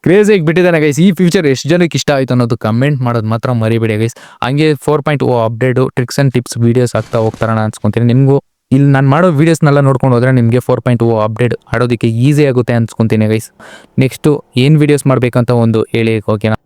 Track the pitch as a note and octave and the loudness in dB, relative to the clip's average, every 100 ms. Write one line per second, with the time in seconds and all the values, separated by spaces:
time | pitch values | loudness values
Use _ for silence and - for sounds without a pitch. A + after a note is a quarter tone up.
0 | D#3 F#3+ G#3 G#3 D#3 E3+ F3+ E3 D3+ C#3+ | 2 2 4 2 2 0 2 2 0 2
1 | F#3+ F3 F3 G3 D3+ B2+ C#3 F3 F3 C#3 | 0 2 0 2 0 -2 -2 0 0 -2
2 | - C#3 C3 B2+ A#2+ A#2+ A2 A2+ C#3 C#3 | -2 -2 0 0 0 -2 -2 0 0 -2
3 | B2 A#2 A2 A2 B2+ A#2+ A2 A#2 A2 G#2+ | -2 -2 -2 -4 -2 -2 0 0 0 -2
4 | A2+ - - - A#2+ C#3+ D#3 D3 - D3+ | -4 -6 -20 -8 -4 0 0 0 -2 -2
5 | D3 C#3+ B2+ B2 A2+ A2+ B2+ B2 C3 - | -2 -2 0 0 -2 -2 -2 0 -2 -2
6 | A#2+ - C#3 B2 - A#2 A#2 B2 B2 A2 | -4 -2 0 -2 -6 -2 0 2 0 -2
7 | A2 A#2 A2 - A2 A2 G#2+ - G#2+ A2+ | -4 -2 -2 -2 -4 -2 -4 -4 -4 0
8 | A#2+ B2 C3+ C#3 _ _ _ C3+ C#3+ C3+ | 2 2 2 0 _ _ _ 2 2 2
9 | C#3 D3 F3+ C#3+ D#3+ D#3+ D3+ C#3+ C#3 C3+ | 2 2 2 2 0 2 2 2 2 0
10 | C3+ A#2+ B2+ B2+ A#2 B2 - B2 B2+ A#2+ | 0 2 2 2 2 0 -2 -4 -2 0
11 | A#2 A2 G#2+ A2 B2 A2+ _ A2+ A#2+ A#2+ | 0 0 -2 -2 -2 -4 _ -2 0 0
12 | A#2+ A2+ C3+ D3 C#3+ B2+ A#2 A#2+ A2+ - | -2 0 0 2 2 0 0 -2 -2 -2
13 | A2+ A2 G#2+ A2 - _ - - _ - | 0 0 0 -2 -4 _ -20 -20 _ -2
14 | C3 - D3+ D3 _ B2 C3+ D#3 D3 C#3+ | -2 0 -2 -2 _ 0 2 2 2 2
15 | C#3+ B2+ B2 B2 A#2+ B2 A2+ A2 A2 A#2+ | 0 0 0 0 0 0 2 0 -2 -2
16 | A2+ A2 - G#2+ A2 A2 | -2 -2 -2 -2 -2 -4